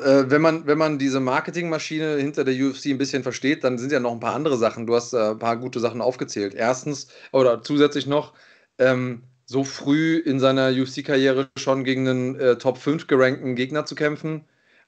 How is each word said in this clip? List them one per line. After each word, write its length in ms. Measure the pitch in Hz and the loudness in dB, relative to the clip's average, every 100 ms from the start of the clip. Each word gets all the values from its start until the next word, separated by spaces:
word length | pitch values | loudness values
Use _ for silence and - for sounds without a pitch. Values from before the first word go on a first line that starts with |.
äh, 280 | 135 139 131 | 4 4 6
wenn 120 | 147 | 4
man, 260 | 160 160 151 | 4 2 0
wenn 100 | 151 | 2
man 220 | 156 147 | 2 0
diese 200 | 135 135 | 0 0
Marketingmaschine 960 | 131 139 160 170 170 156 - 156 156 147 | 0 -2 -2 -6 -4 -4 -6 -4 -2 -2
hinter 260 | 139 151 | -2 -2
der 100 | 135 131 | 0 0
U 140 | 135 | 0
F 100 | 127 | -2
C 120 | 143 | -2
ein 60 | 131 | -2
bisschen 240 | 135 139 | -2 -4
versteht, 400 | 127 117 131 156 | -4 -4 -2 0
dann 140 | 131 123 | -2 -2
sind 140 | 131 | -2
ja 80 | 143 | -2
noch 120 | 120 | -2
ein 80 | 117 | -4
paar 160 | 117 110 | -4 -2
andere 220 | 156 127 | 0 2
Sachen. 280 | 110 120 113 | 0 0 -2
Du 80 | |
hast, 200 | 117 120 | 0 0
äh, 180 | 123 107 | 0 0
ein 80 | 110 | 0
paar 180 | 113 117 | -2 -2
gute 220 | 123 123 | -4 -4
Sachen 220 | 113 117 | -4 -2
aufgezählt. 520 | 113 123 139 110 101 | -2 -2 -4 -4 -6
Erstens, 540 | - 113 127 151 139 - - - | -2 -2 -2 -4 -8 -10 -20 -2
oder 320 | 135 127 117 | 2 4 2
zusätzlich 420 | - 147 143 147 135 | 0 2 2 2 -2
noch, 280 | 147 139 _ _ _ _ - | -2 -2 _ _ _ _ 2
ähm, 460 | 127 127 127 120 - _ - | 2 2 -2 -6 -14 _ -6
so 200 | 127 135 | -4 -4
früh 520 | - 143 147 160 165 | -4 2 2 4 2
in 220 | 160 135 | 0 2
seiner 300 | 131 135 131 | 4 4 2
U-F-C-Karriere 800 | 131 131 147 139 135 135 131 135 - | 2 -2 -4 -2 2 2 2 -2 -4
schon 260 | - 135 | -2 0
gegen 240 | 131 131 131 | 0 0 0
einen, 280 | 127 127 135 | 0 -2 0
äh, 180 | 131 117 | 2 2
Top 200 | 131 120 | 0 -2
fünf 300 | 147 160 - | 0 -2 2
gerankten 480 | 135 127 135 127 120 | 4 4 2 -4 -4
Gegner 300 | 131 151 151 | -2 -4 -6
zu 80 | |
kämpfen, 520 | 143 151 147 160 156 - _ _ _ | -4 -4 -2 -6 -8 -12 _ _ _